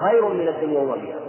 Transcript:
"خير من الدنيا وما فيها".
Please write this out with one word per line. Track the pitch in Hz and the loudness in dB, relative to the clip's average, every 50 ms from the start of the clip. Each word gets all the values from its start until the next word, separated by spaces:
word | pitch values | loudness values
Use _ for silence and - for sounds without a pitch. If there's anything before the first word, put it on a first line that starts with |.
"خير | 160 196 233 233 208 202 | 0 4 4 4 4 2
من | 185 180 170 165 | 0 0 0 -2
الدنيا | 151 156 160 151 147 143 | -2 -2 -2 0 0 0
وما | 139 135 120 | 0 0 -2
فيها". | 107 104 - - - - | -4 -6 -8 -10 -10 -10